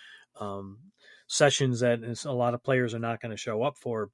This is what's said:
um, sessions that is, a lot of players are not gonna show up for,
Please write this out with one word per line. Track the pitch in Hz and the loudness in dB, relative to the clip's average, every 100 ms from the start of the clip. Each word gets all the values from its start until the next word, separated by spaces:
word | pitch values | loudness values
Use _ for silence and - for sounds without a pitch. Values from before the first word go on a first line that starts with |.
| - - _ - | -20 -20 _ -10
um, | 104 98 98 104 185 _ - - - | -8 -8 -10 -16 -20 _ -20 -20 -6
sessions | - 143 - 135 117 | 4 4 6 2 2
that | 123 117 | 2 2
is, | 117 113 147 | -2 -8 -4
a | |
lot | 123 120 120 | 0 0 0
of | |
players | - 131 120 117 | 0 2 2 -2
are | |
not | 117 113 | -4 -4
gonna | 117 104 | -6 -8
show | - 110 | -4 -2
up | 117 - | -2 -2
for, | 127 110 104 | -6 -4 -4